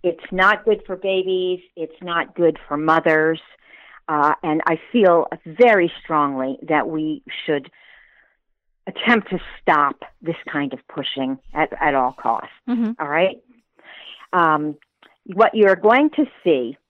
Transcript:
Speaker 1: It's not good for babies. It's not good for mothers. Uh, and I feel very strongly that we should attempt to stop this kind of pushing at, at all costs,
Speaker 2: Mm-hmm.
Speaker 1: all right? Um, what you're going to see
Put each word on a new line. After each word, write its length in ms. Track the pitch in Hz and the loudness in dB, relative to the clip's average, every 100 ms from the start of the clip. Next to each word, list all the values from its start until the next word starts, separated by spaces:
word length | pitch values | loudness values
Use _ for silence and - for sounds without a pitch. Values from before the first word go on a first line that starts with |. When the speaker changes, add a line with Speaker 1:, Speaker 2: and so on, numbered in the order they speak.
Speaker 1:
It's 220 | 180 165 - | -4 -6 -8
not 320 | 185 190 208 | 0 2 2
good 180 | 226 208 - | 0 -2 -4
for 100 | 185 | -8
babies. 640 | 190 190 185 185 180 180 _ - | -4 -2 -2 -2 -2 -6 _ -14
It's 180 | 160 - | -14 -12
not 320 | 180 170 - | -6 -4 -4
good 240 | - 170 160 - | 0 0 0 -8
for 100 | 147 | -4
mothers. 640 | 156 160 165 156 156 165 - _ _ - - - - | 0 2 2 2 0 -2 -10 _ _ -20 -20 -20 -6
Uh, 260 | 151 147 151 | 0 2 0
and 180 | 160 156 - | -2 -2 -2
I 140 | 165 - | -4 -2
feel 380 | 240 190 170 - - - | 2 6 4 2 -6 -14
very 460 | 156 240 208 170 - | 4 4 6 2 -2
strongly 560 | - 156 143 135 131 135 160 | -4 0 0 -2 -6 -8 -2
that 200 | 151 147 | -2 -2
we 340 | 160 156 151 - - - | -4 -6 -8 -10 -14 -4
should 240 | 147 139 _ _ _ _ _ _ _ _ _ _ _ - | -4 -4 _ _ _ _ _ _ _ _ _ _ _ -16
attempt 420 | - - 233 - | -6 0 0 0
to 80 | 180 - - | -10 -10 -8
stop 400 | - 156 143 - - _ | 0 2 2 -2 -20 _
this 140 | 160 165 - | -10 -10 -8
kind 200 | 147 143 | -6 -6
of 80 | 123 _ | -8 _
pushing 500 | - 131 - 131 131 - | -10 -8 -6 -6 -8 -10
at, 180 | 151 160 - | -4 -4 -2
at 140 | 151 | -2
all 180 | 139 127 | 0 -2
costs, 380 | - 120 113 - - - | -4 -4 -4 -6 -16 -6
Speaker 2:
Mm-hmm. 220 | 240 226 233 | -4 -4 -4
Speaker 1:
all 80 | 147 | -4
right? 280 | 151 185 - _ _ _ _ - - - - - | 0 0 -2 _ _ _ _ -20 -20 -20 -20 -4
Um, 440 | 180 165 156 151 147 _ _ _ _ - | 2 2 2 -2 -8 _ _ _ _ -12
what 280 | 185 220 | 2 2
you're 220 | 220 202 180 | 6 4 6
going 340 | 208 247 302 302 | 4 4 2 2
to 80 | 294 _ | -2 _
see 340 | 185 147 120 143 | 0 0 0 -10